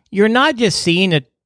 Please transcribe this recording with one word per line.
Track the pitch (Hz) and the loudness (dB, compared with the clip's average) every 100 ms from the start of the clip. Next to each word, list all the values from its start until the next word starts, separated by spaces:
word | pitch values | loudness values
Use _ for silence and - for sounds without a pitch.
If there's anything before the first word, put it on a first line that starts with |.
| _ | _
you're | 196 214 | 0 2
not | 240 294 247 | 2 0 0
just | 226 - | -2 -2
seeing | - 170 190 | -2 0 0
a | 156 - _ | -2 -4 _